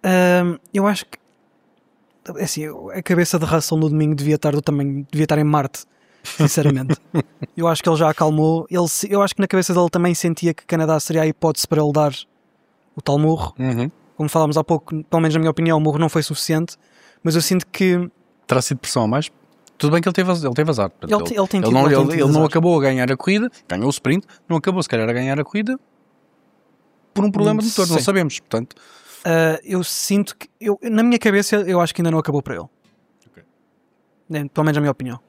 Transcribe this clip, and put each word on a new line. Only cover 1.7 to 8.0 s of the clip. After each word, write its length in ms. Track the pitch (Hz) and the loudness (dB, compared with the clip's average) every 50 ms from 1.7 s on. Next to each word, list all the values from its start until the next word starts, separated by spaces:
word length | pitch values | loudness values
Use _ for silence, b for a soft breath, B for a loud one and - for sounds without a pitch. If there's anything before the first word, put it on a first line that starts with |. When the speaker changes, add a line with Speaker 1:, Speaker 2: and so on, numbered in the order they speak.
| _ _ _ _ _ _ _ _ _ _ _ - 175 - | _ _ _ _ _ _ _ _ _ _ _ -14 -8 -6
Speaker 1:
é 40 | |
assim, 220 | 190 156 - 156 156 156 - - - - | -6 -6 -4 -8 -8 -10 -12 -14 -14 -12
a 80 | - 185 170 | -10 -10 -2
cabeça 340 | - 180 165 175 - - 165 | 0 2 2 2 2 0 -2
de 60 | 160 | 0
Russell 340 | - 160 160 - - 165 156 | 2 0 0 0 0 0 0
no 100 | 156 156 | 0 2
domingo 280 | 151 156 151 151 156 | 2 2 2 0 0
devia 180 | 139 143 151 151 | 0 0 0 0
estar 160 | 147 - 151 | 0 0 -2
do 100 | 143 151 | -2 0
tamanho, 460 | 143 - 147 143 139 143 139 139 139 _ | -2 -2 -2 0 -2 -2 -4 -6 -8 _
devia 180 | - 151 156 | -2 -2 0
estar 120 | 151 151 151 | 2 2 2
em 60 | 151 | 2
Marte, 400 | 151 151 147 135 135 - - - _ b b b b b b b | 2 2 0 0 -2 -8 -14 -20 _ b b b b b b b
sinceramente. 720 | - - - 156 143 - 165 143 147 139 131 131 135 156 - _ _ - | -16 0 2 2 2 4 2 2 2 2 0 -2 -4 -4 -4 _ _ -4
Speaker 2:
<laughs> 400 | 160 - _ _ _ - _ _ | -4 -4 _ _ _ -16 _ _
Speaker 1:
Eu 120 | - 165 170 | -2 0 0
acho 120 | 160 - | 0 2
que 80 | - 180 | 2 0
ele 80 | 165 | 2
já 140 | 151 | 4